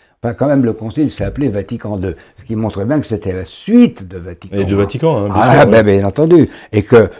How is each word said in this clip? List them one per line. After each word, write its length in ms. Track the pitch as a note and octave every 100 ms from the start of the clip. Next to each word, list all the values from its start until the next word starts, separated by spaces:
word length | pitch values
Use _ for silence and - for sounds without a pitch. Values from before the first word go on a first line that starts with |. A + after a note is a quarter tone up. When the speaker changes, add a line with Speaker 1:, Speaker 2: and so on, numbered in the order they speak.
| _ _
Speaker 1:
enfin, 100 | A#2
quand 140 | A2+ C3+
même, 180 | C#3
le 80 | A#2+
concile 380 | - A2 A#2+ C#3+
s'est 140 | -
appelé 260 | G2+ B2+ C#3+
Vatican 480 | G2+ F#2+ A#2 G#2+ G#2
deux, 180 | F#2+ - - -
ce 60 |
qui 120 | - A2
montrait 300 | A2 G2+ G#2+
bien 120 | D3+
que 80 | -
c'était 280 | G#2 G2
la 100 | F#2
suite 640 | F#2 - - A#3+ A#3+ - F#2
de 80 | F#2
Vatican 400 | E2+ E2+ F#2 G2
Speaker 2:
Et 80 |
de 100 | F#2
Speaker 1:
un. 40 | G2+
Speaker 2:
Vatican, 380 | G2+ B2+ D#3+ C3
hein, 60 | G2+
bien 80 | F#2+
Speaker 1:
Ah, 240 | A#2+ -
Speaker 2:
sûr, 100 | B2+
Speaker 1:
ben, 160 | A2+ G#2
Speaker 2:
ouais. 120 | G2
Speaker 1:
bien 100 | G2
entendu. 400 | A#2+ E3 E3+ A2+ - -
Et 100 | G#2+
que 280 | - A#2 G2 -